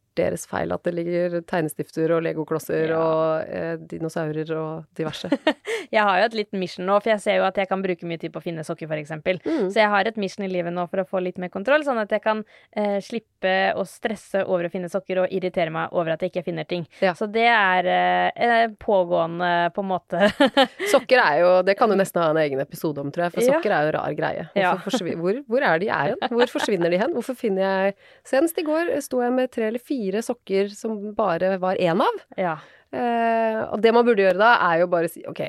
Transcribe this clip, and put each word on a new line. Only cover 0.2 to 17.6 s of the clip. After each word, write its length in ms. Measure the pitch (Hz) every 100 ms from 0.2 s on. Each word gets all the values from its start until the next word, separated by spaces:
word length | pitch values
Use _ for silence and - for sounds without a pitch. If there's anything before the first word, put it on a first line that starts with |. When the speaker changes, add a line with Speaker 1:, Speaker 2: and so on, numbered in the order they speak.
| 180 170 -
Speaker 1:
feil 260 | 190 170
at 100 | 180
det 80 | 175
ligger 480 | 170 170 175 175 175 170
tegnestifter 640 | 180 156 - 151 160 160
og 120 | 165
legoklosser 680 | 165 160 151 156 - 156 160
Speaker 2:
Ja. 80 | 160
Speaker 1:
og, 460 | 160 160 160 156 -
eh, 280 | 180 165 165
dinosaurer 720 | 160 165 160 165 156 151 156 160
og 280 | 156 160 156 -
diverse. 340 | 156 - 185
Speaker 2:
<laughs> 260 | 269 311 - - 453 311
Jeg 120 | 220
har 160 | 208 185
jo 60 | 226
et 80 | 226
lite 180 | 202 196
mission 260 | 180 - 180
nå, 140 | 202
for 80 | 226
jeg 100 | 214
ser 180 | 214 190
jo 60 | 190
at 80 | 196
jeg 100 | 190
kan 140 | 190
bruke 220 | 190 175 170
mye 140 | 165
tid 80 | 165
på 60 | 165
å 60 |
finne 180 | 175 160
sokker, 240 | 156 165 156
for 60 | 151
eksempel. 400 | 151 156 185 185
Speaker 1:
Mm. 300 | - 311 190
Speaker 2:
Så 60 | 214
jeg 80 | 214
har 160 | 202 190
et 120 | 214
mission 280 | 190 - 190
i 40 |
livet 180 | 180 170
nå 120 | 175 175
for 140 | 190
å 40 | 185
få 100 | 190
litt 160 | 180 185
mer 100 | 180
kontroll, 320 | 196 196 294
sånn 160 | 285 233
at 140 | 202
jeg 80 | 214
kan, 220 | 220 214 214 - _ 214
eh, 220 | 208 202
slippe 720 | - 226 _ - 190 190 190
å 80 | - 185
stresse 540 | - 226 202 - 196 -
over 220 | 185 170
å 20 |
finne 160 | 190 175
sokker 320 | 196 - 185
og 80 | 185
irritere 380 | 185 180 180 160
meg 160 | 160 160
over 200 | - 160
at 80 | 160
jeg 80 | 180
ikke 140 | 185 175
finner 220 | 165 156
ting. 160 | 175 156 -
Speaker 1:
Ja. 120 | 190 170
Speaker 2:
Så 80 | 214
det 160 | 220 233
er, 380 | 226